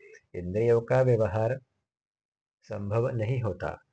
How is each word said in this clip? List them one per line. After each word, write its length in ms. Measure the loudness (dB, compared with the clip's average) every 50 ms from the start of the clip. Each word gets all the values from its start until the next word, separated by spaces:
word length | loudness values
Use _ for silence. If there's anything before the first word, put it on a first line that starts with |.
| -20 -20 -20 -20 _ _ -12
इंद्रियों 460 | -10 -8 -4 -2 2 4 4 4 2
का 220 | 2 2 2 2
व्यवहार 560 | 4 4 4 4 2 0 0 0 0 -2 -2 -4 -10 _ _ _ _ _ _ _ _ _ _ _ _ _ _ _ _ _ _ _
संभव 480 | _ -12 -10 -8 -6 -2 0 0 0 0
नहीं 300 | -2 -2 -2 -2 -2 -2
होता। 440 | -2 -4 -4 -4 -6 -8 -8 -10 _ _